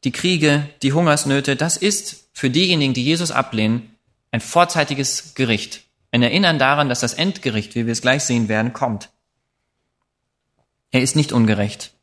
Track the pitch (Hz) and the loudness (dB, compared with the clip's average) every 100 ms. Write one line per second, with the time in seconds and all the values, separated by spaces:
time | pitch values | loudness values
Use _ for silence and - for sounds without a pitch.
0 | 139 123 180 180 151 147 147 - 135 143 | -4 -2 0 2 2 2 -2 -4 0 2
1 | 170 147 143 139 143 135 160 - 196 202 | 2 2 2 0 0 -2 -2 0 -2 -2
2 | - - _ - 135 127 185 170 139 127 | -6 -16 _ -4 0 2 2 2 2 0
3 | 123 165 170 - - 110 107 117 117 _ | 0 0 0 -2 -2 0 0 0 -4 _
4 | _ _ _ 117 - 170 175 170 147 139 | _ _ _ -6 -2 2 2 2 -2 -2
5 | 135 - - - 127 107 - - _ _ | -4 -4 -10 -4 0 0 -2 -14 _ _
6 | _ 120 120 175 190 156 135 143 143 123 | _ 0 2 2 2 4 2 4 2 0
7 | 120 - 175 - 135 110 104 - 117 117 | -2 -2 -2 -2 -4 -2 -4 -4 -2 -2
8 | 127 135 - 120 110 107 117 117 127 107 | 0 0 2 0 2 0 -2 -2 -4 -4
9 | - _ _ _ _ _ _ _ _ _ | -8 _ _ _ _ _ _ _ _ _
10 | _ _ _ _ _ _ _ _ _ 131 | _ _ _ _ _ _ _ _ _ -2
11 | 131 151 143 123 113 107 104 - - _ | 0 0 0 2 2 2 -2 -6 -16 _